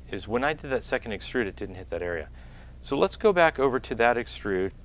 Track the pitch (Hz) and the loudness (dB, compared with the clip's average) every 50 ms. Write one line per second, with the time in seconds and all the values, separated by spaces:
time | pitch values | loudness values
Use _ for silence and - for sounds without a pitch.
0 | - - - 95 85 101 113 123 139 151 156 147 - 139 131 110 - - 131 127 | -10 -8 -8 -8 -4 -2 -2 0 0 0 -2 -2 -4 -2 -2 -2 0 -2 -2 -2
1 | - 117 101 - - - - 127 110 95 - - 101 95 92 95 92 - - 85 | -2 -4 -6 -6 -6 -2 -2 0 0 0 -2 -6 -8 -8 -8 -12 -8 -6 -4 -4
2 | 87 87 87 80 73 - - - - - - - - - - - - - 139 147 | -2 -2 -2 -4 -6 -8 -14 -16 -16 -16 -16 -16 -18 -18 -18 -14 -6 -4 2 2
3 | 190 190 - - - 214 190 175 165 160 - - 135 135 120 131 - - 127 110 | 2 2 0 2 4 4 6 8 6 6 6 4 2 4 4 2 -2 -2 2 6
4 | 117 120 113 120 117 - - - - 104 95 92 95 98 - - | 6 6 6 4 0 -4 -8 -6 -2 0 2 2 0 0 -4 -8